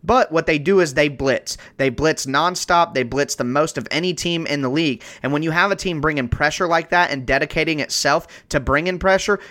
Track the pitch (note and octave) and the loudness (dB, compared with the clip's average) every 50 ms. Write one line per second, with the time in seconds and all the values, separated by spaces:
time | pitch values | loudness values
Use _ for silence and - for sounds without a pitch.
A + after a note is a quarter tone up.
0 | - - A3+ B3+ A3+ - D#3 E3 D#3+ E3 D#3+ D3+ C#3+ E3 G3 F#3+ F3+ D#3 C3 D#3 | 0 2 4 4 4 4 2 0 2 2 0 0 2 4 4 4 4 2 2 2
1 | D3+ D3+ C#3 A#2 C#3 C3+ B2 - - - - - - - _ _ C#3 C3+ A#2+ A#2+ | 2 2 0 -2 0 0 0 0 -2 -8 -12 -12 -14 -20 _ _ 0 0 0 2
2 | C#3+ D#3+ D3+ - - C#3 C3+ C#3+ D#3+ F3 F3+ F3 - - F#3 E3+ E3+ E3 - - | 0 0 0 0 -4 -2 0 0 0 0 -2 -4 -2 2 4 2 2 2 0 -2
3 | B2+ A#2 B2+ C3+ C#3+ C#3 - - C3 B2 B2+ C#3+ D#3 D#3 - D3 A#2+ - - D3 | -2 -2 0 -2 -2 -2 -2 -4 -4 -2 0 0 0 0 -2 -8 -8 -4 -4 -2
4 | E3+ F#3 F3 - - F3 E3+ E3 E3 - D3 C#3+ C#3 B2+ B2+ D#3+ E3 D3+ B2+ - | -2 -2 -2 -2 -4 -4 -4 -4 -4 -4 -4 -2 -2 -2 0 0 0 0 -2 -2
5 | - - - - - C3 C#3+ D3 D#3 E3 D#3 E3+ F3+ G3+ G3 - - F#3+ F3 D3+ | -8 -20 -18 -6 -4 -2 -2 0 0 0 0 2 2 2 0 -2 -2 -6 -4 -2
6 | C#3 D#3 D3+ C#3+ B2+ A#2+ - - D3+ D3+ D3+ - G3 E3+ E3+ E3 E3 - - F3 | -2 -2 0 -2 -2 -4 -2 0 0 -2 0 0 -2 0 0 0 0 2 2 2
7 | F3 - C#3+ C3+ B2+ A#2 C3 C#3 D3+ D3 - E3 D#3 D#3+ D#3+ D3+ C3 - - - | 2 2 -2 -6 -2 -2 0 0 0 -2 -2 -2 -2 -2 -2 -4 -4 -4 -4 -2
8 | - D3 C#3+ E3 - - - - _ _ - D3 B2+ - C3 C#3+ D#3+ F#3 F#3 F3 | 0 2 0 0 -2 -6 -20 -20 _ _ -4 -4 0 0 0 0 0 -2 -4 0
9 | F3+ F#3+ F#3+ F#3+ F#3 - G3+ G3 - - | 2 2 2 2 2 0 -2 -2 -2 -14